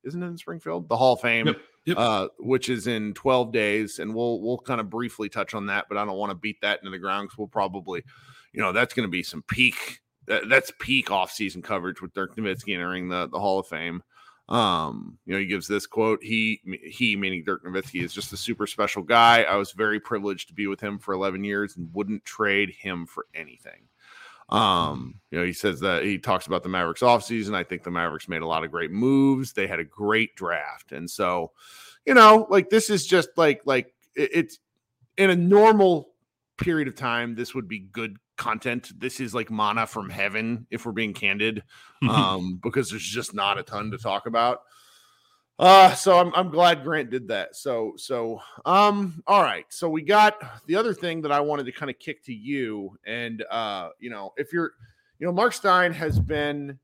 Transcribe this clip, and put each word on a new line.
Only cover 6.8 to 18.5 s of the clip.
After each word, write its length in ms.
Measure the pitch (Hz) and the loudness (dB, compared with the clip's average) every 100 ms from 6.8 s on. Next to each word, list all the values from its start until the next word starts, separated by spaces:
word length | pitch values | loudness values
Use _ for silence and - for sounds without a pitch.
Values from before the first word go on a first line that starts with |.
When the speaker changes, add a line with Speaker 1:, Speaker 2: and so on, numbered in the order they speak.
| 95 | -6
Speaker 1:
the 60 | 92 | -10
ground 300 | 95 101 101 | -6 -6 -6
'cause 80 | - | -12
we'll 120 | 101 | -8
probably, 560 | 110 98 98 90 87 - - - - _ | -4 -4 -4 -10 -10 -10 -20 -20 -20 _
you 100 | - | -6
know, 80 | 98 | -2
that's 240 | 98 123 | 0 -2
gonna 140 | - 107 | -2 -4
be 160 | 90 | -4
some 180 | - 80 | -8 -12
peak, 580 | - - 127 - - - _ _ - | -6 0 0 0 -10 -16 _ _ -6
that, 220 | 101 104 | -4 2
that's 240 | 135 - - | 0 0 -6
peak 300 | - 135 - | -2 -2 0
off-season 520 | 98 92 - 101 92 | -2 -2 -4 -6 -6
coverage 380 | - 101 90 90 | -6 -6 -6 -8
with 120 | 90 | -10
Dirk 200 | - 95 | -8 -8
Nowitzki 400 | - 104 92 104 | -6 -6 -6 -6
entering 340 | 92 90 92 90 | -6 -6 -6 -6
the, 200 | 90 80 | -6 -6
the 100 | 85 | -4
Hall 220 | 101 95 | -2 -2
of 60 | - | -4
Fame. 340 | 80 85 87 - _ - _ - | -8 -8 -10 -12 _ -20 _ -4
Um, 680 | 120 104 87 78 55 50 - - | 0 0 0 -4 -8 -14 -16 -8
you 80 | |
know, 40 | 95 | -6
he 80 | 98 | -4
gives 220 | 98 85 | -6 -4
this 180 | 101 - | -6 -4
quote, 360 | - 110 110 | -2 0 -2
"He, 380 | 107 110 110 110 92 92 | -2 -2 -2 -4 -8 -14
he, 320 | 80 - 120 | -14 -2 0
meaning 300 | 101 95 92 | 0 -4 -4
Dirk 200 | 80 95 | -6 -6
Nowitzki, 380 | 90 92 - 87 | -6 -8 -6 -6
is 100 | 87 | -6
just 200 | - - | -8 -10
a 40 | 101 | -8
super 300 | - | -8